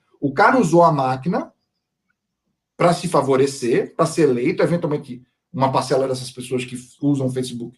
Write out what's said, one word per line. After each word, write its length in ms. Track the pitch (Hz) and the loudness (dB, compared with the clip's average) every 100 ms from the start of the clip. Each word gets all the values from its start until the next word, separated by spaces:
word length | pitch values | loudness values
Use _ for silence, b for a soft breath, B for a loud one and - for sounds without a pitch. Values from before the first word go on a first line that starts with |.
| _ _ | _ _
o 100 | 147 | -4
cara 280 | 135 214 254 | 2 4 4
usou 240 | 185 165 | 4 6
a 80 | 170 | 4
máquina 600 | 151 131 127 165 226 330 _ _ _ _ _ _ _ _ _ _ _ _ - | 4 -2 -2 -4 -4 -6 _ _ _ _ _ _ _ _ _ _ _ _ 0
pra 160 | 165 | 2
se 140 | 170 175 | 2 0
favorecer, 880 | 156 135 131 139 135 117 151 - - | 0 2 2 2 0 -2 0 -2 -2
pra 100 | 160 | -2
ser 240 | - 147 | 2 2
eleito. 320 | 120 135 185 | 2 -2 0
Eventualmente, 600 | 170 170 170 147 - 123 - _ _ | 0 0 -2 -6 -8 -16 -18 _ _
uma 200 | - 135 | -2 0
parcela 360 | 131 117 135 131 | 0 0 0 0
dessas 220 | 127 - | -4 -8
pessoas 340 | - 120 127 | -14 -8 -8
que 120 | 123 123 - _ | -6 -12 -16 _
usam 240 | 143 139 131 | -2 0 -2
o 60 | |
Facebook 440 | 127 123 120 120 | -4 -6 -10 -14